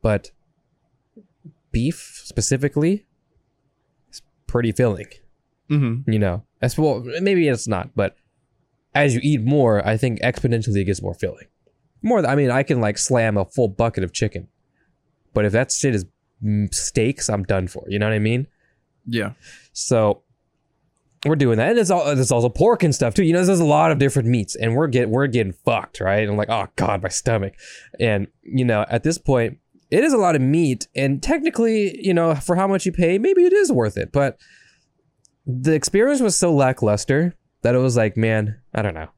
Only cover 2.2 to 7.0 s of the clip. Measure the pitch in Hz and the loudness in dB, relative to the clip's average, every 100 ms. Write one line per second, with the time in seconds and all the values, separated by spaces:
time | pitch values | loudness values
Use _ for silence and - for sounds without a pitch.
2.2 | - - - 131 143 147 160 202 _ _ | -10 -6 -2 0 0 0 0 -2 _ _
3.2 | _ _ _ _ _ _ _ _ _ - | _ _ _ _ _ _ _ _ _ -20
4.2 | _ _ - 120 117 104 123 95 - - | _ _ -4 -2 -2 0 0 0 -10 -20
5.2 | _ _ _ _ _ 147 127 117 135 110 | _ _ _ _ _ 0 0 -2 -2 0
6.2 | 101 90 - _ 123 - 156 127 | 0 -2 -10 _ -4 0 0 -2